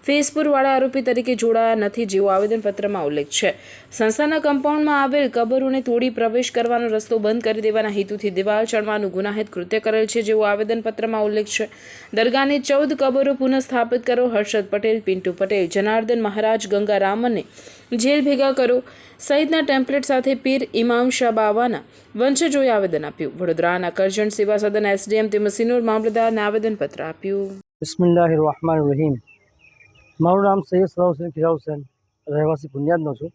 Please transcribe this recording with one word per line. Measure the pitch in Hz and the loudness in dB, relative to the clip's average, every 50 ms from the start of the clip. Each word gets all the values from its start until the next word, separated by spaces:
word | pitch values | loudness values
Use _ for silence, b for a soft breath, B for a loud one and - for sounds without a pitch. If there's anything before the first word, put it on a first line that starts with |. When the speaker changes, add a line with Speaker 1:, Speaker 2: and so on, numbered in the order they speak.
| _ | _
Speaker 1:
ફેસપુરવાળા | - 285 294 285 - - 302 302 302 285 269 269 277 269 | 2 2 2 2 0 -2 0 0 2 2 2 4 2 2
આરોપી | 262 262 262 262 269 | 2 2 0 -2 -2
તરીકે | 233 254 240 247 233 247 254 | -2 0 -2 0 0 -2 -2
જોડાયા | 208 226 226 226 226 226 226 226 | 0 0 2 2 2 2 2 2
નથી, | 220 208 202 202 233 233 | 0 0 -2 -2 -4 -4
જેવું | 196 190 190 196 202 190 | 0 0 2 2 4 2
આવેદનપત્રમાં | 190 202 208 226 220 208 202 196 - 196 202 202 185 156 | 2 2 0 -2 -2 -2 -4 -4 -2 -4 -4 -2 -2 -4
ઉલ્લેખ | 143 147 147 143 | -2 -2 -4 -4
છે. | 147 - - - 185 - B B B B B B B | -4 -4 0 0 -2 -2 B B B B B B B
સંસ્થાના | - - 220 220 220 - 294 302 320 311 | -4 0 0 0 2 0 0 0 0 0
કમ્પાઉન્ડમાં | 302 294 285 269 269 294 294 302 302 302 294 277 | 0 0 0 2 0 0 0 2 2 2 2 2
આવેલ | 269 262 262 294 285 247 | 2 2 2 0 0 0
કબરોને | - 240 233 220 262 262 269 262 262 269 | 0 0 0 2 0 0 0 0 -2 -2
તોડી | 247 254 233 240 254 254 | 0 0 0 0 0 0
પ્રવેશ | 233 233 233 226 220 247 247 - | 0 0 -2 0 0 0 -2 0
કરવાનો | - 240 233 233 240 240 240 226 | -2 -2 0 0 0 0 0 0
રસ્તો | 214 214 214 - 233 220 | -2 -4 -2 -2 -2 0
બંધ | 208 208 220 240 226 | 0 0 -2 0 -2
કરી | 220 214 220 | -2 -2 0
દેવાના | 214 214 214 220 220 214 | -2 0 0 0 -2 -2
હેતુથી | 202 202 196 190 208 202 - 202 | -2 -4 -4 -4 -6 -6 -4 -4
દિવાલ | 180 185 196 208 208 214 226 | -2 -2 0 0 0 0 0
ચણવાનું | 220 233 220 208 214 214 208 208 190 | 0 -2 -2 -2 -2 -2 -2 -4 -4
ગુનાહિત | 180 185 196 208 208 214 214 202 | -4 -4 -4 -4 -4 -4 -6 -6
કૃત્ય | - 185 175 180 220 220 | -8 -10 -6 -4 -4 -2
કરેલ | - 220 220 220 220 | 0 0 0 0 0
છે, | 214 - 233 | 0 -2 -2
જેવું | 220 208 220 214 214 202 | 0 0 2 2 2 2
આવેદનપત્રમાં | 208 202 220 208 226 226 214 226 220 - 220 226 220 214 214 | 2 0 0 -2 -4 -4 -4 -6 -6 -4 -4 -4 -2 -2 -2
ઉલ્લેખ | 208 208 214 208 | 0 0 -2 -4
છે. | 208 - - 220 214 B B B B B B B B - | -2 -4 -6 -6 -6 B B B B B B B B -2
દરગાહની | 208 226 247 240 269 277 277 285 285 | 0 2 2 2 2 2 2 0 0
ચૌદ | 269 - 277 277 302 269 302 | 0 0 2 2 2 0 0
કબરો | 262 277 269 254 277 277 277 277 | 0 0 2 2 2 2 2 0
પુનઃસ્થાપિત | 269 262 254 262 269 262 - 262 240 233 233 240 240 233 | 2 2 2 2 0 0 0 -2 -2 0 0 -2 -2 0
કરો, | 254 240 240 247 247 | 0 0 2 2 2
હર્ષદ | 233 202 208 208 - 214 190 196 | 0 0 -2 0 -2 -2 -2 -2
પટેલ, | 202 208 208 220 220 226 | -4 -2 0 0 0 0
પિન્ટુ | 214 190 190 185 185 185 | 0 -2 -2 -2 -2 -6
પટેલ, | 175 - 190 190 208 196 180 170 | -2 -2 -2 0 0 0 0 0
જનાર્દન | - 196 196 214 220 226 220 220 240 233 | 0 0 0 2 0 0 0 0 -2 0
મહારાજ, | 220 208 196 214 214 220 226 220 214 196 | -2 -2 -2 0 0 0 0 0 0 -2
ગંગારામ | 208 202 208 208 208 196 196 190 202 220 240 | -2 -2 0 0 0 2 2 0 0 0 0
અને | 247 226 175 - B B B B B B B B B | 0 -2 -2 -4 B B B B B B B B B
જેલ | 240 226 233 269 285 302 262 | -4 0 2 2 2 2 2
ભેગા | 285 285 247 277 269 | 2 2 2 2 0
કરો | 262 269 254 240 247 254 B B B B B B B B | 2 2 2 2 0 0 B B B B B B B B
સહિતના | - - 285 294 311 294 320 320 | -4 0 2 2 2 2 0 0
ટેમ્પલેટ | 294 269 277 269 254 - 269 285 277 | 2 2 0 0 0 0 -2 -2 0
સાથે | - 277 254 254 269 269 | 0 0 0 2 0 -2
પીર | 262 - 262 269 269 262 - - | 0 0 0 0 0 -2 -2 -2
ઇમામ | 226 226 240 240 240 247 262 | -2 0 2 2 2 2 0
શાહ | 247 - 254 233 | 0 0 0 2
બાવાના | 220 220 214 214 208 220 247 247 208 143 - B B B B B - | 2 2 2 2 2 2 0 0 -2 -4 -8 B B B B B -4
વંશજોએ | 208 247 277 277 - 339 320 277 285 269 254 | 0 0 2 2 2 0 2 2 2 2 2
આવેદન | 226 208 196 180 165 151 156 | 2 2 0 0 -2 -4 -4
આપ્યું. | 147 - - 160 135 - 160 | -6 -8 -8 -8 -8 -6 -4
વડોદરાના | 180 170 165 160 170 170 180 180 185 175 | -2 -2 0 2 2 0 0 0 -2 -4
કરજણ | 170 - 190 196 190 208 214 214 | -2 0 0 0 0 0 -2 -2
સેવા | 208 - 208 202 214 | 0 0 0 2 2
સદન | 202 214 208 202 214 208 | 2 0 0 0 0 2
એસ | 202 196 196 - 196 | 2 0 0 0 0
ડી | 214 | 0
એમ | 220 226 214 | 0 0 2
તેમજ | 208 208 208 208 | 0 0 0 0
સિનોર | 202 - 226 233 247 247 | 0 0 0 2 2 2
મામલતદારને | 226 226 214 220 220 226 214 233 226 226 226 214 | 2 2 0 2 0 0 0 2 2 2 2 0
આવેદનપત્ર | 208 208 208 220 214 226 214 202 143 - - - | 0 0 0 0 -2 -2 -2 -2 -6 -6 -6 -10
આપ્યું. | 147 160 160 - - 196 196 196 196 196 196 196 - _ _ _ | -10 -10 -10 -8 -6 -4 -4 -4 -4 -6 -10 -16 -20 _ _ _
Speaker 2:
બિસ્મિલ્લાહિર | 151 - - - 180 175 170 175 170 165 160 156 | -12 -10 -2 2 2 4 6 4 4 4 4 2
રહમાનિર | 156 151 143 - 165 165 160 160 147 143 139 | 2 0 0 -2 -2 0 0 2 2 2 2
રહીમ. | 139 156 151 135 113 _ _ - _ _ _ _ _ _ - _ _ - _ _ _ _ _ _ - | 2 0 0 -2 -4 _ _ -20 _ _ _ _ _ _ -20 _ _ -20 _ _ _ _ _ _ 0
મારું | 160 170 185 196 202 | 2 2 4 4 4
નામ | 202 196 196 | 2 2 0
સૈયદ | 165 - 185 180 190 | -2 0 0 2 2
સલાહ | 180 _ 175 175 180 | 0 _ 0 0 0
હુસૈન | 165 139 170 170 | 0 -2 -8 -10
ખિજા | 143 160 156 165 | -4 -2 0 0
હુસૈન, | 165 147 _ 156 151 147 139 - _ _ _ _ _ _ _ 151 | 0 -2 _ -8 -8 -8 -10 -16 _ _ _ _ _ _ _ -4
રહેવાસી | 147 151 151 156 160 139 147 143 | -2 0 0 0 -2 -4 -6 -12
બુનિયાદનો | 135 139 143 156 170 170 156 151 131 | -8 -4 0 0 0 0 0 -4 -6
છું. | - 147 170 | -8 -12 -14